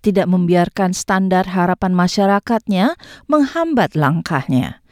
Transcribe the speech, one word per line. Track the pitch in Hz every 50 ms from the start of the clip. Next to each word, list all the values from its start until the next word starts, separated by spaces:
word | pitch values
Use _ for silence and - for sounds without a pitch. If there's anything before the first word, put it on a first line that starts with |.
| -
tidak | 214 190 190 165 180
membiarkan | 180 180 180 170 180 175 175 - _ - 196 185
standar | 185 - - - 196 190 190 185 185 185 185 190
harapan | 180 190 175 180 180 - - 190 185
masyarakatnya | 180 175 180 - - 196 196 202 202 _ - 240 214 - - 202 180 196 269 349 _ - - - - -
menghambat | - 302 302 277 269 - 330 330 330 311 240 185 - -
langkahnya. | 160 151 131 156 165 165 - 175 175 - - 139 127 - - - - _ _